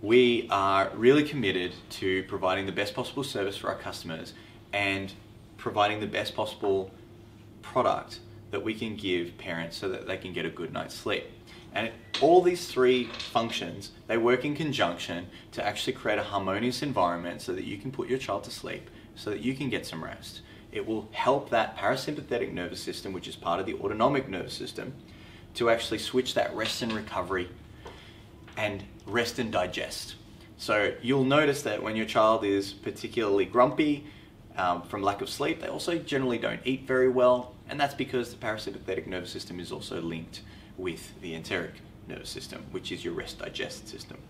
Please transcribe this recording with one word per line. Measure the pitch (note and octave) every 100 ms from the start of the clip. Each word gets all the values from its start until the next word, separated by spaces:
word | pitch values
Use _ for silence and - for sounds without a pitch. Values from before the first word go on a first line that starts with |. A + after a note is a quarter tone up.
We | G2+ B2 B2 A#2+ -
are | G2 G2 G2 G2
really | - A#2+ D3
committed | D3 D3 G#2 F#2 F2+ E2+ -
to | - G2 F#2+
providing | F#2 G2 F#2 F#2+ F#2+
the |
best | F2 G2+
possible | - B2 -
service | C3 G#2+ G2 -
for | G2
our |
customers | F#2+ - - F2 E2 F2 - - - -
and | G2+ G2+ G2 G2 - - - - -
providing | A#2+ G#2+ G#2 G#2+
the | G#2
best | G2 G#2+ -
possible | - - G#2 F#2+ F#2+ - - - - - - -
product | - B2+ A2+ - - - - - -
that | G2+
we | A2
can | A2 A2+ G2
give | G2 F2+ E2+ -
parents | F#2+ E2+ E2 -
so | G2
that | F#2 -
they | F#2
can | F#2+
get | E2+
a | E2
good | E2 E2
night's | F#2 E2+
sleep. | - A#2 F#2+ - - - - -
And | - A2+ - - -
all | C#3 F3+
these | F3+ F3 -
three | - B2+ B2+ A#2+ - -
functions, | A#2+ A#2 - E2+ G2 - - -
they | A2+
work | A#2 B2
in | D3
conjunction | C#3 D#3 A#2 F2+ F2 - E2+ F2+ - -
to | -
actually | G2+ G#2 -
create | - - G#2+
a |
harmonious | - G2+ F#2+ G2 A#2+ B2
environment | D3 G#2 F2 F2 F2 E2+
so | -
that | F#2
you | G#2+ G#2
can | C3
put | C3+ -
your | C3
child | - G2
to | -
sleep, | - F#2 F2 - - - -
so | -
that | G2+
you | A2+
can | C3+ C#3
get | G2 -
some | E2
rest. | D#2+ - - - - - -
It | A2 G#2
will | A2 G#2
help | - B2 G#2+ -
that | A#2 G#2+ -
parasympathetic | G2+ C3+ - D3 - A#2+ F#2+
nervous | F2+ F2 F#2
system, | - F2+ G2+
which | F#2 E2+
is | -
part | F2 F2
of |
the | F#2+ G2+
autonomic | G2 G#2+ B2 C#3+ -
nervous | F#2 -
system, | - - - - - - - - - -
to | - A#2
actually | A2+ - G#2+
switch | - B2+ B2
that | - -
rest | G#2 A2+ -
and | A#2
recovery | A2 G#2 F#2+ F2+ F#2+ F2 - - - - - - - - - - -
and | G#2+ G2 - - -
rest | A2 A#2 -
and | A2+
digest. | G#2+ F2+ - E2+ - - - - - - -
So | - G#2+ G2 -
you'll | A#2+ C#3
notice | C3 C#3+ D3+ C3+
that | - G#2
when | G#2+ A2
your | A2
child | A#2+ A2 A2
is | G2+ G2+ G2
particularly | - - - A2+ - G#2+ G2+
grumpy, | F#2 A2+ C3 - D3+ C#3+ - - - - - -
um, | F#2 F2
from | - G#2
lack | G2 G2+
of | G2
sleep, | - C#3+ E3
they | -
also | - - E3+
generally | D3 C#3 C3 A#2
don't | A2+ A2+
eat | B2+ C3 -
very | C3 B2+
well, | B2+ B2+ B2 A#2+ - -
and | D3
that's | C#3
because | - C3+ B2+ A#2
the | -
parasympathetic | A2 G#2+ - G2 - F#2+ -
nervous | F#2 E2+
system | F#2+ - F2+
is | E2+
also | - - F#2+
linked | E2 E2 E2 - - - - -
with | F#2 E2 - -
the | F2+
enteric | D#2+ E2 F#2 E2 - - - -
nervous | - -
system, | - - - C#2+
which | F#2 -
is | E2+
your | F2
rest | E2+ - -
digest | - - - - -
system. | - - -